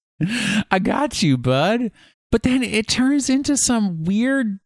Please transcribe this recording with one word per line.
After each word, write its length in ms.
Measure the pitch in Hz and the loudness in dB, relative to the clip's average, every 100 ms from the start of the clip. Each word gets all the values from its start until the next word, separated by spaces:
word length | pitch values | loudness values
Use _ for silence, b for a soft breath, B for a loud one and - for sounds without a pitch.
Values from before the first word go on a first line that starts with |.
| _ - 170 240 202 208 - | _ -6 -4 -4 -2 -2 0
"I 80 | 190 | 0
got 420 | 196 - 294 - | 0 -2 -2 0
you, 160 | 151 127 | 0 2
bud." 540 | 123 131 170 240 233 - b b - | 2 0 0 0 -4 -8 b b -2
But 120 | 226 | 0
then 200 | 262 254 | 2 0
it 240 | 226 214 214 | 0 -2 -2
turns 420 | - 262 285 262 | 0 2 2 0
into 280 | 262 294 277 | 0 0 0
some 480 | - 233 202 165 165 | 0 0 0 -2 -2
weird 540 | 208 254 269 226 196 | 0 0 0 -2 -6